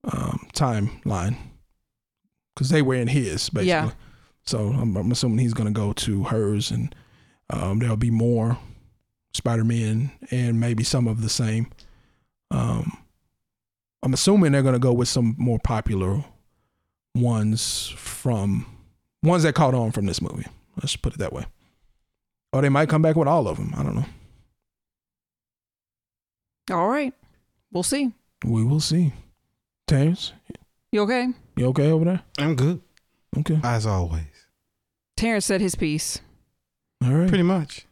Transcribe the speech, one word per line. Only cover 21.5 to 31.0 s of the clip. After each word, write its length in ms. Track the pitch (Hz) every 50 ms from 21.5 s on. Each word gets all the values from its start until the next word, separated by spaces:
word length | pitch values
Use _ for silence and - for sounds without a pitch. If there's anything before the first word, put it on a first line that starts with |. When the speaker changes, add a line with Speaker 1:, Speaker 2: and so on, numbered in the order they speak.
| - _ _ _ _ _ _ _ _ _ _ _ _ _ _ _ _ _ _ _ -
Speaker 1:
Or 80 | 131 143
they 60 | 139
might 200 | 135 143 156 156
come 100 | 156 156 156
back 140 | 160 156
with 100 | 160 160
all 220 | 139 160 170 127 98
of 100 | 78 -
'em. 140 | 98 - -
I 60 | - 71
don't 140 | 71 50
know. 80 | - 143 - - - - - - _ _ _ _ _ _ _ _ _ _ _ _ _ _ _ _ _ _ _ _ _ _ _ _ _ _ _ _ _ _ _ _ _ _ _ _ _ _ _ _ _ _ _ _ _ _ -
Speaker 2:
All 180 | 185 170 170 202
right. 240 | 254 294 294 262 - _ _ _ _ _ _ _ _ _ _ _ -
We'll 100 | 180 180
see. 300 | - - 285 285 247 214 _ _ _ _ _ -
Speaker 1:
We 180 | - 117 110 110
will 180 | 120 143 156
see. 320 | 151 - 156 170 175 147 - - - _ _ _ _ _ _ _ _ _ _ _ _
Terrence? 460 | - 151 135 139 156 180 - - - - - _ _ - - _ _ _ _ _ _ -
Speaker 2:
You 100 | 208